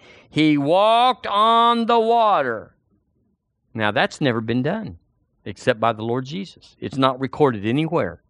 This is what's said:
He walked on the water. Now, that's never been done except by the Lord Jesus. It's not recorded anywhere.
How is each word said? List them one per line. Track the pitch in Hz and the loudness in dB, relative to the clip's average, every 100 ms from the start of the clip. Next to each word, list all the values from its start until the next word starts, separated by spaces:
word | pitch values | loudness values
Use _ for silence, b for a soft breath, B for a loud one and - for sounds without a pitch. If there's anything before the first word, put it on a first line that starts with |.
| b b b | b b b
He | 147 156 147 | 0 2 2
walked | 143 180 214 226 254 - 214 | 2 2 4 4 2 0 -2
on | 202 220 233 233 233 226 | 2 4 4 4 2 2
the | 233 | 2
water. | 226 233 214 175 131 110 82 _ _ _ _ _ _ _ _ _ _ | 2 2 2 2 0 -4 -10 _ _ _ _ _ _ _ _ _ _
Now, | 110 107 | -4 -2
that's | 113 196 - | 0 -2 -2
never | 139 113 | -2 -2
been | 113 123 | -4 -4
done | 139 214 170 85 _ _ _ _ 104 | -4 -6 -10 -16 _ _ _ _ -16
except | 98 - 110 | -6 -2 0
by | 113 | 0
the | 107 | -2
Lord | 113 123 131 | -4 -6 -6
Jesus. | 175 190 - _ - | -12 -12 -18 _ -14
It's | 107 135 | -10 0
not | 135 127 | 0 0
recorded | 131 - 143 107 | -6 0 0 2
anywhere. | 104 135 160 165 95 85 | -2 -2 -2 -4 -4 -8